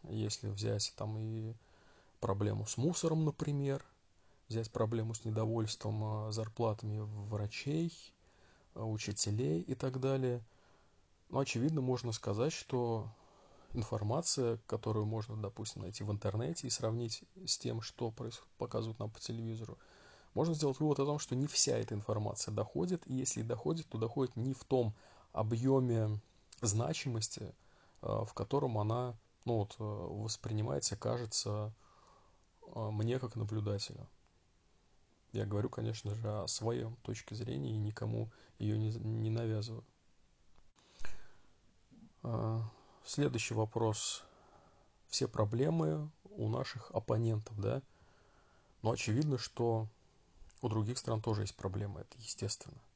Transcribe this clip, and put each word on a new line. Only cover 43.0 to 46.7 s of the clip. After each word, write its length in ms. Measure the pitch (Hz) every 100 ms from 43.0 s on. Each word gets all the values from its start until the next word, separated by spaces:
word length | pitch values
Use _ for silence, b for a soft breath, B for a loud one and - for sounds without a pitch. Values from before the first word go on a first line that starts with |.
| -
следующий 480 | - 143 120 -
вопрос. 720 | 110 110 - 113 104 - - - B B B B B B B -
Все 180 | - 131
проблемы 840 | - 104 117 147 165 156 156 151 -
у 260 | - 208 107
наших 400 | 117 135